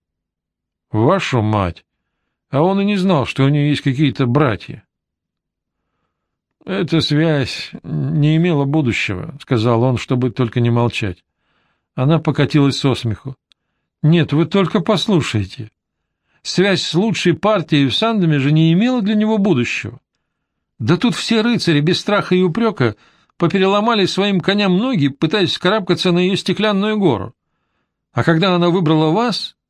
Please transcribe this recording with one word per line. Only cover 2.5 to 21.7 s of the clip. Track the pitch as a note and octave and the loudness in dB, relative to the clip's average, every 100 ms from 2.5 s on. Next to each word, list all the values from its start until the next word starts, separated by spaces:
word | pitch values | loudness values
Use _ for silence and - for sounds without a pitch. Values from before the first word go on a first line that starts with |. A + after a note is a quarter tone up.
| C3+ | 0
он | F3 G3 | 0 0
и | G3 | 0
не | G#3 | 0
знал, | F#3 D#3+ A#2 | 0 0 0
что | - | 0
у | C3+ | 2
нее | D3 D3 | 2 0
есть | C#3 | 0
какие-то | C#3+ B2+ D3 - C3 | -2 0 0 0 0
братья. | B2+ D3 G2+ - A2 _ _ _ _ _ _ _ _ _ _ _ _ _ _ _ _ _ _ - | 2 0 -2 -8 -18 _ _ _ _ _ _ _ _ _ _ _ _ _ _ _ _ _ _ -8
«Эта | F#3+ E3+ E3 | -6 0 0
связь | A2+ D3 E3 D3+ B2+ - - - | 0 0 2 0 -2 -8 -14 -16
не | - D3+ C#3 D#3 D3 D#3+ | -10 -6 -2 0 2 2
имела | F3 D3+ C#3 | 2 0 0
будущего», — | D#3 C3 G2+ - F#2 - - | 0 0 -2 -4 -6 -10 -14
сказал | - B2 A2+ A#2 | -2 0 2 2
он, | B2+ A#2+ | 2 0
чтобы | - B2+ B2+ | -2 -2 -2
только | - A#2+ B2+ | -2 -2 0
не | A#2+ | 0
молчать. | A#2 A#2+ - G#2 F2 _ _ _ _ _ _ _ - | 2 0 -2 -6 -8 _ _ _ _ _ _ _ -2
Она | C3 E3 | 2 2
покатилась | E3 D3 C#3+ D#3 C#3 A#2+ | 0 0 0 2 2 0
со | C#3 B2 | -2 -2
смеху. | A#2 G2+ - - _ _ _ _ _ _ | -4 -6 -10 -18 _ _ _ _ _ _
«Нет, | D3+ E3+ D3 | 2 2 2
вы | D3 E3 | 0 0
только | G3 E3+ G#3+ | 0 0 0
послушайте. | E3 G#3 - F#3 A#2+ A2 F#2+ - G#2+ _ _ _ _ _ _ _ | 0 0 2 0 0 -4 -4 -10 -16 _ _ _ _ _ _ _
Связь | - - G3+ F#3 | -6 0 2 0
с | - | -2
лучшей | D#3 A3 E3+ F3+ | -2 -2 0 0
партией | - G#3 G#3 - D3 C#3 | 0 0 0 0 0 2
в | A2+ | 0
Сандоме | A3 A3 E3+ D3 | 0 0 2 2
же | C3+ | 2
не | D#3 D#3+ | 4 4
имела | E3+ A#3+ B3+ | 4 2 0
для | G3 G#3+ | 0 0
него | G#3+ A3 | 0 0
будущего. | G3+ C#3 A#2 - - - _ _ _ _ _ _ _ _ | 0 0 -2 -6 -10 -14 _ _ _ _ _ _ _ _
Да | A2+ F3 | -2 0
тут | A#3 E3+ | 0 -2
все | - A3 | -2 0
рыцари | A3+ A3+ - | 2 0 0